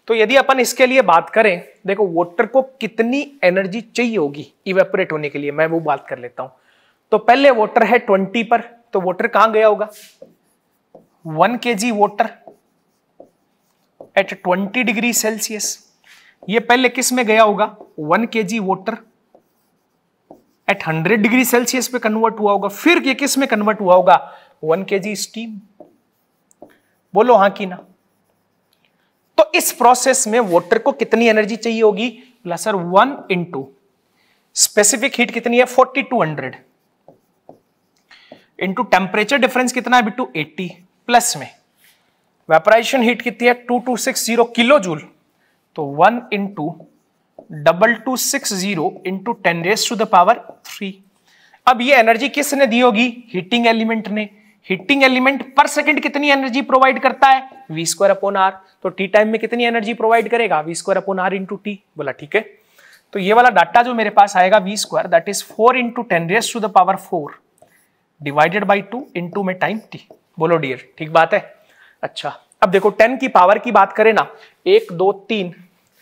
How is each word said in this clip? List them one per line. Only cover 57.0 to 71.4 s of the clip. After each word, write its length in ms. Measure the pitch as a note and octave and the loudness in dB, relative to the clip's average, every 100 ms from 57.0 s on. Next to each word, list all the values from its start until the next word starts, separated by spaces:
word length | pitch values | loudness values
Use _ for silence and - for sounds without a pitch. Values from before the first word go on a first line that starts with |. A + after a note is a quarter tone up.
करता 260 | C4 - C4+ | 0 2 4
है? 360 | C4 C4 - - | 4 0 -20 -12
v 160 | D#3+ E3 | -8 -6
square 280 | - G3 | 0 0
upon 220 | G3 G3 G3 | 0 -2 0
R। 160 | F#3+ F#3+ _ _ | 0 -2 _ _
तो 60 | F#3+ | -8
टी 180 | F#3 F#3+ | -6 0
टाइम 220 | G#3 G#3+ | 2 2
में 120 | A3 | -2
कितनी 240 | A3 A#3+ | -4 -2
एनर्जी 300 | A#3+ A#3 G#3 | -2 -2 -4
प्रोवाइड 340 | A#3 A3 A#3 A3 | -2 0 2 0
करेगा? 320 | A#3 A3+ D#3 | -2 0 -2
v 140 | D3+ | -4
square 260 | E3 - F#3+ | -8 -4 -4
upon 300 | F#3+ F#3+ F#3 | -2 -4 -4
R 20 | G3 | -4
into 200 | F#3+ G3 G#3 | -8 -10 -12
T। 100 | G3 _ D3+ | -14 _ -12
बोला 160 | C#3+ | -10
ठीक 240 | - D3 G3+ | -10 -4 -4
है। 40 | G#3+ _ _ _ _ _ _ | -4 _ _ _ _ _ _
तो 60 | G#3 | -6
ये 140 | F#3 | 0
वाला 160 | A3+ B3 | 4 4
डेटा 340 | F#3+ E3+ A#3+ | 4 2 2
जो 120 | A#3+ | 0
मेरे 160 | A#3+ G#3 | -2 0
पास 260 | G#3 G3+ F#3 | 2 2 4
आएगा 220 | F#3 G#3+ | 4 2
v 180 | F#3 G#3 | 0 -8
square, 300 | - D#3 F#3 | -6 -4 0
that 220 | E3+ E3 | 0 0
is 140 | G3 - | -8 -8
four 240 | - A3+ B3+ | 0 2 2
into 280 | A#3+ A#3 A#3 | -4 -6 -4
ten 180 | E3+ E3 | -4 0
raise 260 | G#3+ A3 A#3 | -2 -2 -6
to 60 | |
the 60 | G#3 G3 | 0 2
power 200 | F3+ F#3+ | 2 -2
four 320 | - F3+ C#3+ - _ _ _ _ _ _ _ - | -4 -8 -8 -16 _ _ _ _ _ _ _ -12
divided 440 | C#3+ D3 E3 G#3 | -4 2 2 2
by 140 | G3 G3+ G3 | 0 0 -2
two 80 | B3 - F3+ | -12 -10 -10
into 280 | F3 G3+ | -8 -6
में 140 | F#3+ F#3 | -6 -4
टाइम 220 | D3+ G#3+ - | -4 -6 -12
T। 40 | - _ - _ - | -20 _ -20 _ -4
बोलो 180 | D#3+ E3 | 0 0
डियर, 380 | C#3 B2 - - | -2 -8 -14 -16
ठीक 120 | D#3+ | 0
बात 220 | D#3+ E3 | 2 2
है? 200 | G#3 | 0